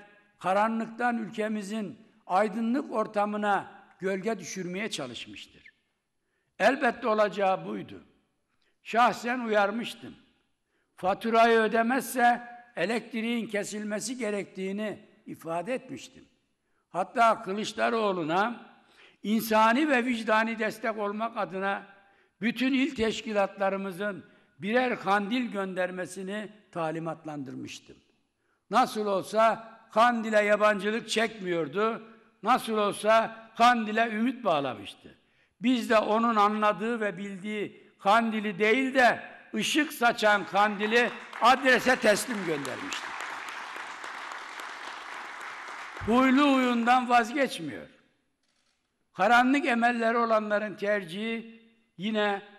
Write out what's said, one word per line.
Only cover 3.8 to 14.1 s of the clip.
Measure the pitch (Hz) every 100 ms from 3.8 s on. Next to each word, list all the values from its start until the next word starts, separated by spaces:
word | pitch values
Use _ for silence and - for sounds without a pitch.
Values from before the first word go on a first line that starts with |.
| - -
gölge | 185 190 202 208
düşürmeye | 165 185 175 185 220
çalışmıştır. | - 131 113 - 98 - - - _ _ _ _ _ _ _ _ -
Elbette | 220 269 247 - 247
olacağı | 214 208 180 190 185 180
buydu. | 208 131 92 - _ _ _ _ _ _ _
Şahsen | - 220 240 180 240 254
uyarmıştım. | 233 214 202 226 208 - 120 - _ _ _ _ _ _ _ -
Faturayı | 185 196 226 226 233 226
ödemezse | 220 226 233 262 - 254 240 233 - - - -
elektriğin | 180 233 - 226 226 240 220
kesilmesi | 208 170 208 208 208 214